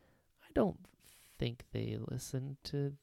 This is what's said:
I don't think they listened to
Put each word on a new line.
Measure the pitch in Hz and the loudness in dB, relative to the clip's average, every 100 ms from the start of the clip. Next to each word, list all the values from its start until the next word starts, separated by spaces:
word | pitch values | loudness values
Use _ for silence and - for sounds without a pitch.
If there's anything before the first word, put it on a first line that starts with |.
| - _ _ _ | -20 _ _ _
I | - | 2
don't | 285 208 165 185 - - - - - | 4 6 2 -10 -20 -20 -20 -20 -4
think | 123 123 - | -2 -2 -6
they | 113 113 110 110 | -2 -2 -2 -4
listened | 123 - 131 139 135 | -4 -4 -4 -4 -8
to | - 143 143 143 | -4 -2 -2 -4